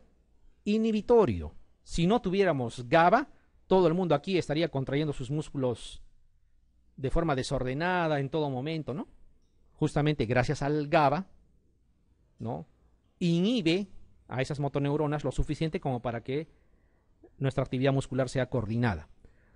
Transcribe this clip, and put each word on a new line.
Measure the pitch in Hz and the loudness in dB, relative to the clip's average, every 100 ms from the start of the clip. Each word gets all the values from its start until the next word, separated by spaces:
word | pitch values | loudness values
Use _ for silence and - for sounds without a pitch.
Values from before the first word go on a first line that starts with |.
| _ _ _ _ - _ | _ _ _ _ -20 _
inhibitorio. | - 208 226 214 - 240 180 92 76 - - _ | -2 0 2 0 4 6 6 2 -6 -14 -20 _
Si | - - 170 | -6 0 4
no | 226 | 2
tuviéramos | 190 185 190 147 120 - 120 | 2 2 2 2 -2 -6 2
gaba, | 165 175 220 302 - _ _ - | 4 6 4 2 -10 _ _ 2
todo | 190 175 | 4 4
el | |
mundo | 170 185 | 4 2
aquí | 147 - 185 | 0 0 -2
estaría | - 147 165 | 0 -2 -2
contrayendo | 135 131 139 156 | -2 -2 -2 -2
sus | 143 117 | -4 -4
músculos | 147 151 143 127 113 - - - - _ _ _ _ _ _ _ - | -4 -6 -2 -2 -2 -8 -16 -20 -20 _ _ _ _ _ _ _ -8
de | 131 | -2
forma | 170 165 135 | 0 2 0
desordenada | 123 135 127 131 175 180 165 147 | -2 -2 -4 -4 -2 0 0 0
en | 139 | -2
todo | 160 147 | -2 -2
momento, | 131 139 160 147 | -2 -4 -6 -6
¿no? | 131 254 - - _ _ _ _ - | -8 -10 -14 -20 _ _ _ _ -4
Justamente | 151 - 147 151 113 | -2 2 2 2 0
gracias | 127 127 143 | 2 2 0
al | 143 151 147 | -2 -2 2
gaba, | 160 143 147 190 - _ _ _ _ _ _ _ _ _ - | 4 4 2 -4 -14 _ _ _ _ _ _ _ _ _ -12
¿no? | 113 143 165 _ _ _ _ - | -8 -8 -12 _ _ _ _ -4
Inhibe | 175 170 190 247 160 170 202 - - - - | 0 2 2 0 2 0 -2 -12 -20 -20 -10
a | 123 | -4
esas | 131 143 | -4 -2
motoneuronas | 143 147 143 147 151 147 | -2 -2 0 0 -2 -2
lo | 160 | -2
suficiente | - 147 147 160 170 | -2 -2 -2 -4 -4
como | 151 123 | -4 -4
para | - 165 | -4 -8
que | - 135 160 _ _ _ _ _ _ _ - - | -6 -8 -8 _ _ _ _ _ _ _ -20 -6
nuestra | 135 131 | -4 -2
actividad | 131 127 135 | -2 0 2
muscular | 135 - 127 131 | 0 0 -2 -2
sea | 131 127 | -2 -2
coordinada. | 127 104 117 120 85 76 - - _ _ | -2 -2 0 0 0 -6 -20 -20 _ _